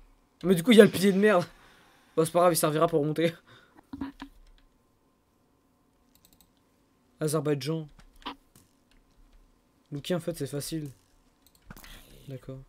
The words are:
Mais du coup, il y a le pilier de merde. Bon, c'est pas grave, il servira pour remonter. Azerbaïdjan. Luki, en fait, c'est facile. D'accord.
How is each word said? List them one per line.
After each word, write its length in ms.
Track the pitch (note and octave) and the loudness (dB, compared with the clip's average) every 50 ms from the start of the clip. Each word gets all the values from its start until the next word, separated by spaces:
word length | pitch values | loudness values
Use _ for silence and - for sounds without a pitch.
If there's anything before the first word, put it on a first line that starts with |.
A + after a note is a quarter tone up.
| - _ _ _ _ _ _ _ - | -20 _ _ _ _ _ _ _ -2
Mais 120 | F3 F#3+ | 0 0
du 80 | E3+ - | 2 4
coup, 80 | B3+ | 6
il 60 | A3+ G#3+ | 8 8
y 20 | |
a 40 | G#3 | 8
le 40 | F#3 | 8
pilier 220 | - D#3+ F#3 G3+ | 6 2 0 2
de 80 | F3+ F#3+ | 2 2
merde. 260 | G3+ G#3+ G3+ F3 E3+ - - - - - - _ _ _ _ _ _ _ _ | 2 2 2 2 0 -2 -8 -20 -20 -20 -20 _ _ _ _ _ _ _ _
Bon, 100 | - E3 | -2 -2
c'est 60 | D#3+ | 0
pas 80 | - F3 | 0 2
grave, 140 | F3 F3+ E3 | 2 2 2
il 40 | |
servira 300 | D#3+ - D#3 D3 D#3 E3 | 2 0 -2 0 0 0
pour 140 | E3+ E3 D#3 | 0 0 0
remonter. 300 | C#3+ D#3 D#3 D3+ E3 E3 E3 - _ _ - - _ _ _ - _ _ - - C#4 C#4 - - C#4 C#4 _ - - - _ _ _ _ _ _ _ _ _ _ _ _ _ _ _ _ _ _ _ _ _ _ _ _ _ _ _ _ _ _ _ _ _ _ _ _ _ _ _ _ _ _ _ _ _ _ _ _ _ _ _ _ _ _ | -2 -2 -2 -2 -2 -2 -4 -8 _ _ -20 -20 _ _ _ -20 _ _ -14 -14 -14 -14 -14 -16 -20 -20 _ -20 -20 -20 _ _ _ _ _ _ _ _ _ _ _ _ _ _ _ _ _ _ _ _ _ _ _ _ _ _ _ _ _ _ _ _ _ _ _ _ _ _ _ _ _ _ _ _ _ _ _ _ _ _ _ _ _ _
Azerbaïdjan. 680 | D#3 D3+ D3 D#3+ C#3 D3+ D3 C#3+ B2+ D3 D#3+ D#3+ D#3 D3 - - - - _ - - - - - _ _ _ - _ _ _ _ _ _ _ _ _ _ _ _ - _ _ _ _ _ _ _ _ _ _ _ _ _ | -6 -4 -4 -4 -4 -4 -4 -4 -6 -8 -8 -8 -10 -14 -20 -20 -20 -20 _ -20 -18 -18 -18 -18 _ _ _ -20 _ _ _ _ _ _ _ _ _ _ _ _ -20 _ _ _ _ _ _ _ _ _ _ _ _ _
Luki, 240 | D3 C#3+ - - F3+ | -14 -12 -6 -6 -6
en 40 | E3+ | -4
fait, 160 | E3 F3 - | -4 -8 -8
c'est 100 | - C#3+ | -8 -10
facile. 420 | C3 - C#3+ - - D#3+ D#3+ D3 C#3 B2 - _ _ _ _ _ _ _ _ _ _ _ _ _ - - - - - - - - - - - - | -8 -8 -10 -10 -8 -10 -10 -10 -12 -14 -20 _ _ _ _ _ _ _ _ _ _ _ _ _ -20 -20 -20 -20 -20 -20 -20 -20 -20 -20 -20 -20
D'accord. 320 | C#3 C3+ B2+ - - C3 C3+ C3+ | -18 -18 -16 -16 -18 -18 -18 -20